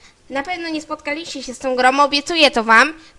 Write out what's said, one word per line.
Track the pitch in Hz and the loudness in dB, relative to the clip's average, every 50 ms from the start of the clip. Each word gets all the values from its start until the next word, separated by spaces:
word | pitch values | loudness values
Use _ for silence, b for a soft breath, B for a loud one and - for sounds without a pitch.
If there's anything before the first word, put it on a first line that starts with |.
| b b b b _ - | b b b b _ -10
Na | 254 277 | -8 -8
pewno | 277 359 359 339 339 330 | -6 -6 -8 -8 -6 -6
nie | 320 302 | -8 -8
spotkaliście | 302 - 302 302 - 285 294 311 339 - - 277 | -8 -10 -12 -10 -8 -8 -8 -8 -8 -12 -12 -12
się | 247 254 240 | -12 -14 -12
z | - | -8
tą | - 262 254 | -6 -4 0
grą, | 247 254 254 269 277 | 2 2 2 4 2
obiecuję | 285 269 294 285 285 - 349 330 302 254 | 2 2 0 -2 -4 -2 2 4 4 4
to | - 240 214 | 4 2 2
wam, | 226 226 226 262 302 311 b b b b | 4 6 6 6 4 0 b b b b